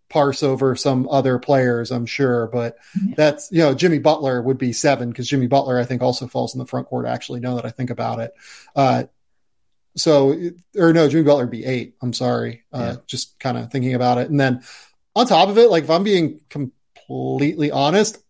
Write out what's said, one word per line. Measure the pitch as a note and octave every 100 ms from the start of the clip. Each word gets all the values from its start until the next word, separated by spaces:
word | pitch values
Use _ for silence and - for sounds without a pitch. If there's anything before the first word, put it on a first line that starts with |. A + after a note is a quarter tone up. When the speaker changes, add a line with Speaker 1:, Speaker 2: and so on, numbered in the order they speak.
| _
Speaker 1:
parse | D#3+ C#3+ C3+
over | D3 C3 C3+
some | B2 C#3+ B2+ B2+
other | C#3 C3 B2+
players, | - C3+ B2+ A#2+ A#2
I'm | B2 A#2
sure, | - C3+ A#2+ A2+
but | B2 A#2 - _ -
Speaker 2:
Yeah. | G3+ B3
Speaker 1:
that's, | D3+ D3+ -
you | E3+
know, | D#3
Jimmy | C3+ F3+ D3+
Butler | D3+ D3+ C#3 B2+
would | A#2+ C3
be | B2+
seven | A2+ D3 C3+ A#2+
'cause | A#2 B2
Jimmy | C#3 B2
Butler, | C#3 C#3 B2+
I |
think, | A#2+ B2
also | B2+ B2 B2
falls | C3 B2
in | C3
the | B2
front | B2+ -
court, | B2 A#2+
actually, | A#2+ - B2+
now | B2+ B2
that |
I | A#2+
think | A#2+ B2
about | B2 A#2 A#2
it. | A#2 - - - _
Uh, | - C3+ B2 - _ _ _ _ _ _ _ _ -
so, | - D3 C3+ D#3+ F3 - _ -
or | E3
no, | E3 D3+
Jimmy | D3+
Butler | D3 D3
would | B2
be | A2+
eight. | B2 B2+ B2 -
I'm | B2+
sorry. | A2+ B2 A#2+ A#2 A#2 _
Uh, | C3+ A#2+
Speaker 2:
Yeah. | B2 -
Speaker 1:
just | C3 - _
kinda | C3 A#2+ A#2
thinking | C#3 B2
about | B2+ B2 B2
it. | C3
And | D3
then | C3+ B2+ - - - _ _
on | - A#3+
top | E3+ G3
of | G#3
it, | A#3
like, | F3
if | C#3
I'm | E3+
being | G3+ F#3+ D#3+ - _
completely | D3 C3 _ _ _ - C3 C3 C3 C#3+ F#3 D3
honest, | C3+ C#3 F#3 G#3+ - _